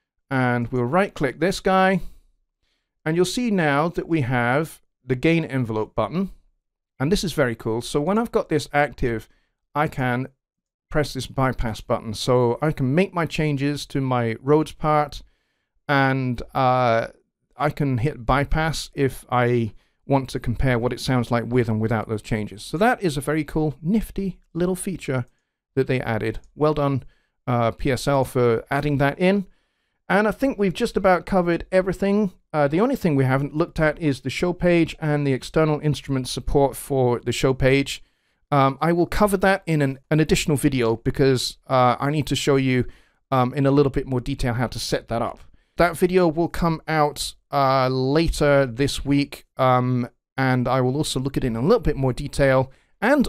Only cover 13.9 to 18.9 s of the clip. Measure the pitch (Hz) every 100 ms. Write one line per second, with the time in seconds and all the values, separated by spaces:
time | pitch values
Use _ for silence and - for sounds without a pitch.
13.9 | 139 135 123 117 110 135 151 151 - 156
14.9 | 151 147 - - _ _ _ _ _ -
15.9 | 139 135 135 127 117 - 135 127 127 120
16.9 | 113 - _ _ _ _ - 160 - 139
17.9 | 123 151 - 113 131 131 156 160 - -